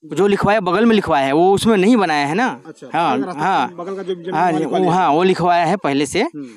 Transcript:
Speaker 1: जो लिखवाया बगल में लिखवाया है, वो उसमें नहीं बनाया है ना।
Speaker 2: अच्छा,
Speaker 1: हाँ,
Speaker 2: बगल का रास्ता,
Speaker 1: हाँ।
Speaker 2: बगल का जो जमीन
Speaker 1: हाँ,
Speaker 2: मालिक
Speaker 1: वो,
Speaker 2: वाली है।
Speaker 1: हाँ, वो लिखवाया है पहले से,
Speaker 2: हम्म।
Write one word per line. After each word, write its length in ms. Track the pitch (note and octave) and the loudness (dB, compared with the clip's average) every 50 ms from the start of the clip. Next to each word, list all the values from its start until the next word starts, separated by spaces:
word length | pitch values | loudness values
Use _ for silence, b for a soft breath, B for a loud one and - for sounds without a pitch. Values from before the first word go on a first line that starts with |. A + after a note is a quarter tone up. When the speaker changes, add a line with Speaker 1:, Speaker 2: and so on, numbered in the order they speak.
| _ | _
Speaker 1:
जो 220 | D#3 E3 D3 F#3 G3+ | -10 -4 0 0 0
लिखवाया 320 | G3 F#3+ - G3 G3+ A3 | 0 0 0 0 0 0
बगल 260 | F#3+ F3 F3 G3 A3+ | 0 0 0 2 2
में 100 | A#3 A3+ | 4 2
लिखवाया 300 | G#3 F3+ - D#3+ D3 C3+ | 2 2 2 0 0 2
है, 60 | C3+ | 2
वो 220 | C3+ D#3 E3+ F#3+ G3+ | 2 2 4 4 2
उसमें 240 | F#3+ - G#3+ A3+ G3+ | 2 2 2 2 4
नहीं 200 | F3+ G3+ B3+ A#3 | 4 4 4 4
बनाया 300 | G3 E3+ D#3 D3 C#3+ C#3+ | 2 0 0 0 0 -2
है 80 | D3+ | -2
ना। 260 | F#3+ B3 B3 D#3 B2 - | -2 -2 -2 -4 -8 -14
Speaker 2:
अच्छा, 240 | E3 D3+ _ - C3 - | -20 -20 _ -20 -6 -4
Speaker 1:
हाँ, 200 | D#3 E3+ D#3+ - | -2 0 0 0
Speaker 2:
बगल 80 | B2+ | -2
का 60 | C#3 - | -2 -6
रास्ता, 160 | F3+ - D#3 | -6 -4 -2
Speaker 1:
हाँ। 300 | F3+ G3 D#3+ C3 - F3 | 0 0 0 -2 -2 -6
Speaker 2:
बगल 220 | E3+ F3 F3 G3 | -12 -12 -12 -10
का 80 | F#3+ G3 | -12 -8
जो 120 | F3 F#3+ | -8 -10
जमीन 180 | F3 E3+ F3 F3+ | -8 -8 -6 -2
Speaker 1:
हाँ, 180 | D#3 E3+ F3+ | 0 0 0
Speaker 2:
मालिक 160 | E3 D#3 D#3+ C#3 | 0 -2 -2 -2
Speaker 1:
वो, 60 | B2 | -2
Speaker 2:
वाली 120 | F#3 F#3 | 0 0
है। 60 | F3 | 2
Speaker 1:
हाँ, 200 | E3 F#3 F#3 D#3+ | 2 2 2 2
वो 120 | C#3 D#3 F3+ | 2 2 2
लिखवाया 420 | F#3+ F#3 - E3 F3+ F3 F3 F3 | 2 2 2 2 0 2 2 2
है 120 | D#3+ F#3 G#3 | 0 -2 -2
पहले 280 | _ D3+ C#3 C3+ D3+ | _ -2 -2 -2 -2
से, 160 | C#3 - F3 | -2 -2 -2
Speaker 2:
हम्म। 260 | A#3 E4 - D3+ C#3 B2 A2+ | -2 -2 -4 -10 -16 -16 -18